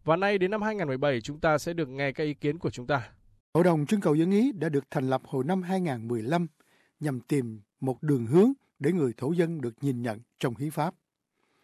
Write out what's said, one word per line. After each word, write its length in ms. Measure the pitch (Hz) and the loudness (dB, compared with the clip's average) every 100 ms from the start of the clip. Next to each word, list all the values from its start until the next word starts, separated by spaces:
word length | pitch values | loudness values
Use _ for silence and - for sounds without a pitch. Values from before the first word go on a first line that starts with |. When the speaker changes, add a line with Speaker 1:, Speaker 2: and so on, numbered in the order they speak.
Speaker 1:
và 120 | 151 165 | 0 2
nay 220 | 196 202 | 2 0
đến 120 | 185 | 0
năm 120 | 214 | -2
hai 120 | 214 | -2
nghìn 120 | 208 156 | -2 -2
mười 120 | 131 | 0
bảy 220 | 143 123 | 0 0
chúng 200 | 127 151 | -4 -2
ta 180 | 165 151 | 2 2
sẽ 140 | 165 | 0
được 160 | 170 139 | -4 -4
nghe 240 | 135 139 | -4 -4
các 120 | 127 | -2
ý 100 | 151 | -4
kiến 240 | 143 147 165 | -2 -2 -2
của 120 | 170 | -4
chúng 160 | 127 123 | -4 -2
ta. 240 | 139 - - _ _ _ | -2 -4 -16 _ _ _
Speaker 2:
Hội 100 | 156 | 2
đồng 220 | 175 160 143 | 4 4 2
trưng 140 | 208 | 2
cầu 140 | 180 | 2
dân 160 | 151 170 | 2 4
ý 220 | 202 262 | 4 2
đã 160 | 208 160 | 0 -2
được 160 | 143 - | -2 -2
thành 200 | 156 131 | -2 0
lập 120 | 131 | -2
hồi 200 | - 135 | -2 -4
năm 180 | 131 185 | 0 -2
hai 180 | 180 190 | -2 -2
nghìn 280 | 175 123 113 | -2 -4 -4
mười 140 | 120 | -4
lăm 240 | 110 170 170 _ _ _ _ - | 0 0 -2 _ _ _ _ -8
nhằm 200 | 147 127 | -4 -4
tìm 400 | - 143 120 110 - _ | -2 -2 -2 -8 -18 _
một 220 | 135 127 | -4 -2
đường 240 | 151 139 113 | 0 0 4
hướng 260 | 160 233 277 _ - | 6 6 4 _ -4
để 140 | 147 | -2
người 200 | 180 131 - | 0 0 -2
thổ 160 | 131 | -2
dân 280 | 175 165 165 | 0 0 -2
được 140 | 127 113 | -8 -4
nhìn 220 | 139 123 | -4 -2
nhận 180 | 120 104 - - | -4 -6 -12 -6
trong 180 | 135 113 | -6 -4
hiến 140 | 147 | -6
pháp. 240 | 156 160 - _ _ _ _ _ _ | -4 -4 -6 _ _ _ _ _ _